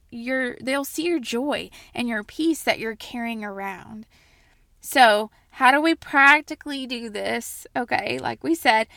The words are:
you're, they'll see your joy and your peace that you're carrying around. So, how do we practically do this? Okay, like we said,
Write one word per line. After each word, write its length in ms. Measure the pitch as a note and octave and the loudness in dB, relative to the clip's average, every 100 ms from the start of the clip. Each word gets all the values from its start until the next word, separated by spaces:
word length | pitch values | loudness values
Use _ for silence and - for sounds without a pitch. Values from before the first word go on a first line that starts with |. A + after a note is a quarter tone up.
| _ | _
you're, 460 | A#3+ A#3 C4 B3 - | -12 -4 -2 -4 -6
they'll 240 | A#3+ C#4 | -4 -4
see 200 | C#4 - | -4 -4
your 160 | F4 E4 | -2 -2
joy 500 | A3+ A#3 C#4+ G3+ F3+ - - | -2 -4 -2 -4 -6 -16 -12
and 140 | - A#3+ | -6 -4
your 140 | A3 | -4
peace 400 | G#3 - D#4+ D4+ | -6 -2 0 0
that 160 | - - | 0 -2
you're 180 | A3 G#3+ | -4 -8
carrying 480 | - A#3+ A#3 A3+ | -10 -8 -6 -6
around. 640 | G#3 G3 G3 F#3 - G#3+ A3 _ _ _ _ _ _ _ | -8 -8 -10 -10 -14 -18 -18 _ _ _ _ _ _ _
So, 500 | - C#4 A#3 G#3 G#3+ _ _ | -2 6 6 6 0 _ _
how 160 | - B3+ | 2 4
do 100 | C#4+ | 6
we 140 | D#4+ | 4
practically 920 | D#4+ - C#4+ C#4 D4+ D4 D#4 D4 C#4 B3+ | 0 0 6 6 6 2 -10 -10 -8 -6
do 240 | B3 A#3 | -6 -6
this? 560 | G#3 G3 A#3 - - - C4 | -6 -4 -4 -6 -14 -8 -6
Okay, 420 | A#3+ - G#3 B3+ | -2 -2 -2 -4
like 240 | A#3+ A3+ | -4 -4
we 100 | C4+ | -2
said, 320 | E4 C4+ A3 A3+ | 0 2 2 0